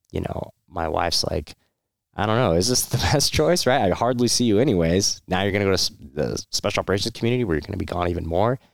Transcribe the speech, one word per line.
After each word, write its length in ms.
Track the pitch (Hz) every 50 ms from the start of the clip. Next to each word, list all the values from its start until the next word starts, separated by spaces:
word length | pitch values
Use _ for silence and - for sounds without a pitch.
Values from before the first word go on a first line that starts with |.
| _ _
you 80 | - 85
know, 300 | - - - - - - - _ _
my 200 | _ 85 87 82 78
wife's 340 | 80 87 87 85 - - -
like, 320 | - - 80 76 - - _ _ _ _ _ _ _ _ _ _ _ _
"I 100 | - 98
don't 100 | 110 107
know, 180 | 120 127 98 82
is 140 | 85 95
this 140 | 120 127 127 -
the 120 | - -
<laughs> 160 | 127 - - -
best 180 | 143 - -
choice, 340 | - - 151 160 175 175 -
right? 220 | 127 127 139 110 92
I 40 | 85
hardly 320 | - 113 120 131 120 123
see 180 | 113 - - 123
you 140 | 117 101 101
anyways. 640 | 131 - 104 87 82 82 85 95 104 - - - -
Now 160 | - 90 90 98
you're 80 | 101
gonna 140 | 92 104 101
go 60 | 98
to 40 | 95
s-, 160 | 87 - - - -
the 440 | - - 67 73 69 - 52 - - -
special 300 | - - - 101 - 101
operations 320 | 92 - 92 101 95 113 -
community 300 | - 117 113 123 123 123
where 100 | 95 82
you're 60 | 76
gonna 160 | 76 - 98
be 80 | 92 85
gone 240 | - - 87 87 87
even 160 | 87 82 82
more." 320 | 82 82 90 104 117 135 - - _